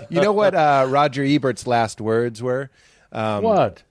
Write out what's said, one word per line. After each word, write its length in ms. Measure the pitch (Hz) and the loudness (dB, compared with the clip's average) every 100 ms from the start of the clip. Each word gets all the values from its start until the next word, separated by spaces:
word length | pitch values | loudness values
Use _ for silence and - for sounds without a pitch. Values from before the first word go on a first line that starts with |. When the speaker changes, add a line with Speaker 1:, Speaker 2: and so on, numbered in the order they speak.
| - | -2
Speaker 1:
<laughs> 40 | |
Speaker 2:
You 120 | 170 | 0
know 100 | 202 | 0
what, 220 | 208 202 180 | 2 2 2
uh, 320 | 151 139 131 | 2 2 2
Roger 340 | 139 147 139 | 2 0 0
Ebert's 440 | 139 143 131 113 127 | 0 2 0 -4 -2
last 320 | 120 110 - | 0 0 -4
words 420 | 107 113 120 110 | -2 0 -2 -4
were? 280 | 127 127 139 _ _ _ _ | -6 -6 -8 _ _ _ _
Um, 320 | 113 110 104 | -6 -4 -2
Speaker 1:
What? 400 | 226 196 117 - _ | 0 2 2 -2 _